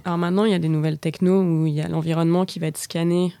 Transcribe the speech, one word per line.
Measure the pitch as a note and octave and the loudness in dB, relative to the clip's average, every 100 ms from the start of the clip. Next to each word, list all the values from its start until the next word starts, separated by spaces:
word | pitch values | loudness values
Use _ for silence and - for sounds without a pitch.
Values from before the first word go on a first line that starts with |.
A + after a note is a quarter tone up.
Alors | F3+ E3+ | -4 -2
maintenant, | F3 F#3 | 0 2
il | A3 | 2
y | |
a | F#3 | 2
des | D#3+ | 0
nouvelles | D#3 D#3 D3+ | 0 0 -2
technos | D#3+ D#3 F#3 F#3+ | -4 0 2 4
où | F#3 D#3+ D#3+ | 4 2 0
il | |
y | D3 | 0
a | D#3+ | -2
l'environnement | D#3+ E3 E3 E3 F3 | -4 -2 0 2 2
qui | F#3 - | 0 -2
va | D#3+ | -6
être | D3 | -6
scanné, | - E3+ E3+ F3 F3+ - | -8 -4 0 0 0 -4